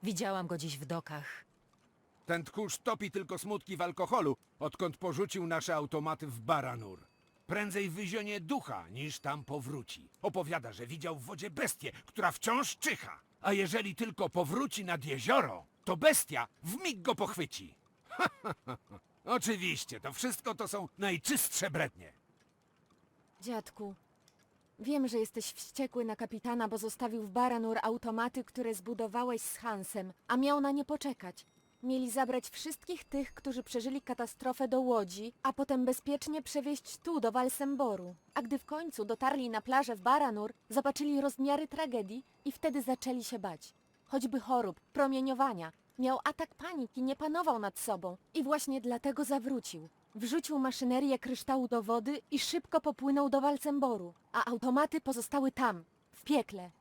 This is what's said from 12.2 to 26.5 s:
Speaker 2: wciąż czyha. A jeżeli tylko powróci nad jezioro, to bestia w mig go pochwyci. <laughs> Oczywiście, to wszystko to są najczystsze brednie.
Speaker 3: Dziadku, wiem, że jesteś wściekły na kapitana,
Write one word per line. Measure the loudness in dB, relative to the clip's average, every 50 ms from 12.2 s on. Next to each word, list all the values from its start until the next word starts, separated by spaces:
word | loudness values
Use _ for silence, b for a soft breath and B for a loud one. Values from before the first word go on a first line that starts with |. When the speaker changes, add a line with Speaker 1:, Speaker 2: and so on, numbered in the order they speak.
| 2 2 2
Speaker 2:
wciąż | 2 0 2 4 4 2 0 -2
czyha. | _ 0 0 0 0 -4 -12 -14 -16 _ _ _ _ 2
A | 2 4
jeżeli | 4 2 2 2 0 -2 -2 -4
tylko | -4 -4 -4 -2 -2 -2 0
powróci | 2 2 2 2 2 0 0 -2 -2 -4 -2
nad | -2 -2 -2 -2
jezioro, | -4 -4 -4 2 6 6 6 6 4 0 -6 -10 _ _ _ _
to | -2 -2
bestia | 6 8 8 8 8 4 2 0 -2 -2 -2 _ _ -8
w | -6 -6
mig | -2 -2 -2 -4 -2 0
go | 0 2
pochwyci. | 2 2 -2 0 -4 -4 -4 -4 -10 -12 -12 -20 _ _ _ _ _ _ _ -2 0
<laughs> | 0 0 0 -2 -6 -6 -6 _ _ -10 -10 -10 _ _ -20 -20 _ _ _ _ _
Oczywiście, | 0 0 0 2 2 0 0 0 -2 -2 -2 -4 -8 -10 -8
to | -8 -8 -6
wszystko | -2 -2 -2 -2 -2 -4 -4 -4
to | -4 -4 -4
są | -4 -4 -4 -6 _ -2
najczystsze | 0 0 0 0 2 2 2 2 2 2 2 0 0 0
brednie. | 2 0 0 0 -2 -10 -20 -20 -20 _ _ _ _ _ _ _ _ _ _ _ _ _ _ _ _ _ _ _ _ _ _ _ _ _
Speaker 3:
Dziadku, | -8 -6 -4 -4 -6 -8 -12 -10 -10 -10 -10 -14 _ _ _ _ _ _ _ _ _ _ _ _ _ _ _ _
wiem, | -4 0 2 2 2 2
że | 2 0
jesteś | -2 0 -2 -6 -6 -6 -8
wściekły | -10 -14 -14 -4 -4 -4 -2 -2 -2 -2
na | -2 -2
kapitana, | -4 -6 -6 -6 -6 _ -2